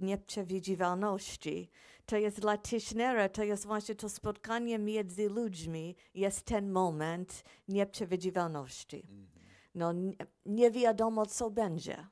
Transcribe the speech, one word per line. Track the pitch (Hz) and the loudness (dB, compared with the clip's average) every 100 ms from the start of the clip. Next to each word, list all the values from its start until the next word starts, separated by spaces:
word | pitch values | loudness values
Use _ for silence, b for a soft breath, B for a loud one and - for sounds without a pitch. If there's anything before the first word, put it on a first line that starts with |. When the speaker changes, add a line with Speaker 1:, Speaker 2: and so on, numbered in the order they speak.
Speaker 1:
nieprzewidywalności. | 190 196 - 214 180 190 190 180 180 180 208 196 - - 156 165 180 B B B - | -2 -2 -2 -6 -2 -2 -2 2 2 2 0 -2 -4 -8 -4 -4 -6 B B B -2
To | 214 | 0
jest | 208 202 | 2 0
dla | 208 208 | 0 0
Tischnera, | - 233 - 220 247 240 196 | 0 -2 -2 0 2 4 2
to | 202 | 2
jest | 208 202 208 | 0 0 -2
właśnie | 214 208 208 | -4 -4 -6
to | 214 | -6
spotkanie | - 214 208 220 233 240 220 | -4 -4 -4 -2 -2 0 0
między | 208 214 190 180 208 | 0 0 -2 0 0
ludźmi, | 208 226 175 160 160 165 180 b | 2 -2 -2 -6 -6 -6 -10 b
jest | 185 196 190 - | 0 0 0 0
ten | 220 202 | 0 2
moment | 185 185 156 156 170 185 - - B B | 2 2 2 -2 -2 -6 -12 -18 B B
nieprzewidywalności. | 196 196 - 185 180 180 180 170 151 131 - - 147 | 0 0 0 -2 0 0 0 0 -2 -8 -12 -12 -14
Speaker 2:
Mhm. | - 101 95 - B B B 175 | -14 -20 -20 -20 B B B -2
Speaker 1:
No, | 170 | 0
nie, | 175 190 - - _ - | 0 -2 -4 -10 _ -2
nie | 214 240 | 6 6
wiadomo, | 233 240 214 226 220 214 | 8 4 4 2 2 0
co | - 233 | -2 -2
będzie | 208 202 160 127 - 190 | 0 0 -2 -6 -10 -12